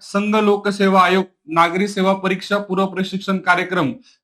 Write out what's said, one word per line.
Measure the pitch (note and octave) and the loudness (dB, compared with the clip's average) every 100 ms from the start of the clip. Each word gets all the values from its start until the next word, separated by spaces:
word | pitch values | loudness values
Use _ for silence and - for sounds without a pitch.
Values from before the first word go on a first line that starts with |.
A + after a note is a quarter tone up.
संघ | - G3+ G#3 G#3+ | -6 -4 0 2
लोकसेवा | G#3+ G3+ G#3 G3 G3 F#3+ | 2 2 0 0 2 4
आयोग | F3+ F#3+ F#3 _ - | 4 2 -2 _ -4
नागरी | E3 E3+ F3+ G3+ | 2 2 2 -2
सेवा | G3 F#3+ | 0 0
परीक्षा | F#3+ F#3 F#3+ - G#3 | 0 -2 -4 -2 -4
पूर्व | G3+ F#3 F#3+ | -2 -2 -2
प्रशिक्षण | F#3 F#3+ F#3+ G3 F#3+ | -2 -6 -6 -4 -4
कार्यक्रम | F#3 F3 F3+ F#3 C#3 A2 _ _ | 0 0 0 -2 -2 -6 _ _